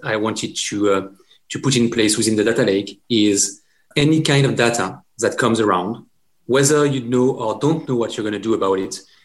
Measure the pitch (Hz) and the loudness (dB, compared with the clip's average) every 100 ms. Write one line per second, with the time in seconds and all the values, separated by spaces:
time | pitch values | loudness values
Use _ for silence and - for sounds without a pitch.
0 | 135 107 110 - - - - 104 101 95 | -4 -2 -2 -4 -6 -6 -6 0 2 2
1 | 95 - _ _ - - 135 127 117 117 | -2 -14 _ _ -12 -4 0 2 2 2
2 | 107 110 110 107 107 117 110 98 101 - | 0 2 0 2 2 2 2 0 -2 -10
3 | - 113 104 98 - - _ _ _ 151 | -2 2 2 2 -2 -6 _ _ _ 0
4 | 147 160 156 139 139 113 117 117 95 - | 2 2 2 2 2 2 0 0 -4 -8
5 | _ - 110 - 120 113 107 90 95 113 | _ -4 -4 0 0 2 2 0 -2 -8
6 | - _ _ _ - 131 139 147 147 131 | -12 _ _ _ -2 2 2 2 2 -2
7 | 117 123 127 123 113 107 143 165 151 120 | -2 2 2 0 -4 -2 0 -2 -2 -4
8 | 110 - 107 104 110 107 95 95 95 - | -4 -4 -6 -4 -2 0 0 0 -2 -10
9 | - _ | -16 _